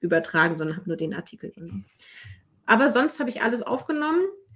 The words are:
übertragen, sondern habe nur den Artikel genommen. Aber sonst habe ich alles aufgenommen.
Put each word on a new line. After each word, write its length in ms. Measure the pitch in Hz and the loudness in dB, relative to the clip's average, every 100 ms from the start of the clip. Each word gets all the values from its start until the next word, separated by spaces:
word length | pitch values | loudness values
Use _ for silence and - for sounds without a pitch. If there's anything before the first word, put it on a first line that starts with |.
übertragen, 560 | 170 165 165 165 175 156 | 0 2 2 2 2 2
sondern 200 | 156 160 | -4 -6
habe 120 | 175 | -6
nur 80 | 165 | -4
den 180 | 160 | -4
Artikel 380 | 180 - - - | -6 -10 -14 -16
genommen. 340 | - 170 196 - _ - - - - _ _ - | -14 -12 -12 -14 _ -20 -20 -20 -20 _ _ 2
Aber 220 | 220 277 | 4 6
sonst 300 | 247 302 - | 4 2 0
habe 100 | 247 | -6
ich 120 | - | -2
alles 200 | 233 240 | -2 -2
aufgenommen. 600 | - 254 - 302 302 339 392 403 _ | -4 -6 -2 -2 2 2 0 -4 _